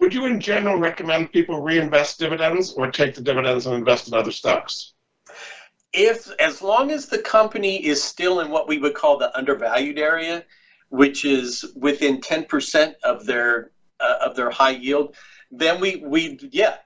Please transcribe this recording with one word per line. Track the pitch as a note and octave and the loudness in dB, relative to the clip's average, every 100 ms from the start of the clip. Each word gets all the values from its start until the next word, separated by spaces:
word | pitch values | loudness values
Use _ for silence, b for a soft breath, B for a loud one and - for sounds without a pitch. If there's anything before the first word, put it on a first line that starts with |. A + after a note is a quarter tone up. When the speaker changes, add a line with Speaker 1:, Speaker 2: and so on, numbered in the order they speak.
Speaker 1:
Would | F4+ | 0
you | B3+ B3+ | 0 -2
in | G#3+ | -2
general | G3 G#3 G3+ F3+ | -2 0 0 0
recommend | E3 E3 D#3+ E3 E3 | 0 -2 -2 -2 2
people | F3 E3+ D3+ | 0 0 -2
reinvest | D3+ E3 D3 D3 D3 - | 0 0 4 2 2 -2
dividends | D#3+ D#3+ D#3+ F3+ F3+ | -4 0 0 0 -2
or | C#3 C3 | -4 -4
take | - C#3 | 0 -2
the | C3+ | 0
dividends | B2+ B2+ C3 B2 | -2 0 0 0
and | B2+ | -2
invest | A#2+ A#2 B2 A#2+ | -2 2 0 0
in | |
other | A2+ A2 | -2 -2
stocks? | - A2+ - - - - _ _ _ - B B B B _ _ | -4 0 0 -2 -10 -12 _ _ _ -20 B B B B _ _
Speaker 2:
If, | F#3+ A3 A3+ - - | 2 4 4 -4 0
as | D#3 - | 0 0
long | F#3+ A3+ C#4 | 2 2 2
as | D4+ - | -2 -4
the | G#3+ | -6
company | - A3 G#3+ G#3+ G3 F#3+ D3+ | 2 4 4 0 -2 -2 0
is | C#3 | 0
still | - - F3+ F3+ | -2 -2 0 0
in | D3+ | 0
what | D#3 D3+ | -2 0
we | D3+ | 0
would | D3 | 0
call | - D3+ C#3 | 2 2 4
the | B2+ | 2
undervalued | C3 C3 C3+ A2+ B2 D3 D3 | 0 -2 0 0 0 -2 0
area, | D3+ E3 E3 E3+ - b b b b | 0 0 -2 -6 -10 b b b b
which | C3 C#3 C#3 | 4 4 4
is | C#3+ C3 B2 - D3+ | 0 0 0 -8 -12
within | C3 C#3+ C#3+ C#3+ C3+ | -2 -2 2 0 0
ten | - D#3+ | -2 -4
percent | D#3+ D3 - D#3 D#3 - | -2 -4 2 2 2 0
of | B2 A#2+ | -2 -2
their, | A2 A#2+ A#2+ A#2 - _ _ - | -2 0 0 0 -4 _ _ -4
uh, | B2+ B2 | -2 0
of | B2 C3 | -2 -2
their | A#2+ | -4
high | - C3+ | 2 2
yield, | C3 B2+ C#3+ C#3+ B B B B | 2 -2 0 -2 B B B B
then | B2 E3 F3+ | -2 0 2
we, | G3 F#3 | -2 -4
we, | D3+ E3 D#3+ C#3 C#3 | -2 -2 -2 -8 -6
yeah, | D#3+ G#3 - | 0 0 0